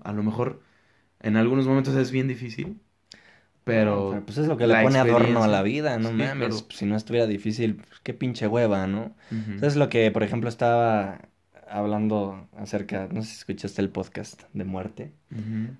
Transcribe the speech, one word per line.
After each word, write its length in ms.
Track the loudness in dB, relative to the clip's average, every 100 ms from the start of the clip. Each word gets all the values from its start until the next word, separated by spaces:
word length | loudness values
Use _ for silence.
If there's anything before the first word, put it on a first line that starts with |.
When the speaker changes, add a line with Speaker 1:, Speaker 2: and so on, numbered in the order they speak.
Speaker 1:
A 80 | -8
lo 100 | -4
mejor, 380 | -2 -2 -4 -6 _ _ _ _ _ _
en 160 | 0 2
algunos 300 | 4 2 4
momentos 280 | 2 2 0
es 140 | 0
bien 180 | 0 -2
difícil, 520 | -4 -8 -8 -10 -12 _ _ _ -20 _ _ _ _
pero 380 | 0 4 4 2
Speaker 2:
No, 60 | 0
pero, 160 | -4 -6
pues, 120 | -2
es 80 | 0
lo 100 | 2
que 80 | 4
le 80 |
Speaker 1:
la 80 | 6
Speaker 2:
pone 160 | 6 6
adorno 180 | 6 6
a 60 |
Speaker 1:
experiencia 300 | 6 4 4
Speaker 2:
la 100 | 4
vida, 360 | 2 0 -2 -2
no 120 | -2
Speaker 1:
Sí, 60 | 0
Speaker 2:
mames. 200 | -2 -2 -4
Speaker 1:
claro. 160 | -4 -8
Speaker 2:
Pues, 120 | -6
si 80 | -2
no 100 | -2
estuviera 300 | 0 0 0
difícil, 500 | 0 -4 -2 -2 -2
pues, 240 | -10 -14
qué 120 | -12
pinche 320 | -6 -6 -2 -2
hueva, 400 | 2 2 2 0
¿no? 280 | -4 -6 -14 -10
Speaker 1:
Ujú. 280 | -8 -8 -2
Speaker 2:
¿Sabes 160 | 0 2
lo 120 | 2
que, 220 | 4 4
por 120 | 2
ejemplo, 260 | 0 0 -4
estaba 800 | 0 2 4 4 2 0 -8 -18 _ _ -20 -10
hablando 760 | -4 -2 0 0 0 -2 -8 -16 -16
acerca, 520 | -8 -6 -6 -6 -6
no 120 | -6
sé 80 | -8
si 60 | -10
escuchaste 420 | -12 -10 -8 -4
el 80 | -4
podcast 540 | -4 -8 -10 -14 -18 -14
de 120 | -10
muerte? 480 | -6 -6 -8 -12 -16 -20 _
Speaker 1:
Ujú. 440 | -10 -8 -6 -8 -8